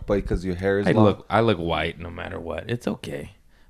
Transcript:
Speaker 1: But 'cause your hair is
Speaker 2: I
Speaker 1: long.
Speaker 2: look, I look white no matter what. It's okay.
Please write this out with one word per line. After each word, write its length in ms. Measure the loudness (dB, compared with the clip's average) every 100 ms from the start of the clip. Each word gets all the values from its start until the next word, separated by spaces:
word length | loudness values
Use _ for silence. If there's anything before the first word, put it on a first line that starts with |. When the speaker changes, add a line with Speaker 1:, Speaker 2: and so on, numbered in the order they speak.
| 0
Speaker 1:
But 180 | 0 0
'cause 180 | -2 -2
your 100 | -2
hair 220 | 0 2
is 60 | 4
Speaker 2:
I 40 |
Speaker 1:
long. 120 | 6 6
Speaker 2:
look, 200 | 4 0
I 80 | 2
look 160 | 4 2
white 420 | 0 0 -2 -6
no 120 | -10
matter 280 | -10 -10 -10
what. 300 | -8 -8 -6
It's 180 | -4 -4
okay. 440 | -6 -8 -10 -12 -18 _ -20 -20